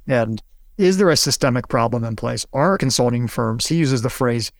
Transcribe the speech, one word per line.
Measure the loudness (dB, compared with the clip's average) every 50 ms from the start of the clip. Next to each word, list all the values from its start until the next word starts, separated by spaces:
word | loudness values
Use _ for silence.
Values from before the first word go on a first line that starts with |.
| -4
And | -2 0 0 0 0 -4 -8 -10 _ -20 -20 -20 -12 -4 0
is | 2 2 4
there | 4 4 4
a | 4 2
systemic | 2 0 0 0 0 0 0 0 -2 -2
problem | 0 0 0 0 0 -2 -4
in | -4 -6
place? | -6 -6 -6 -6 -6 -8 -6 -2
Are | 0 0 2 2 0
consulting | 0 0 0 2 2 2 2 0 -2 -2
firms, | -2 -2 -2 -2 -2 -2 -2
he | -2 0
uses | 2 2 2 2 0
the | -2 -2
phrase, | -2 0 0 0 0 -2 -4 -6 -10 -14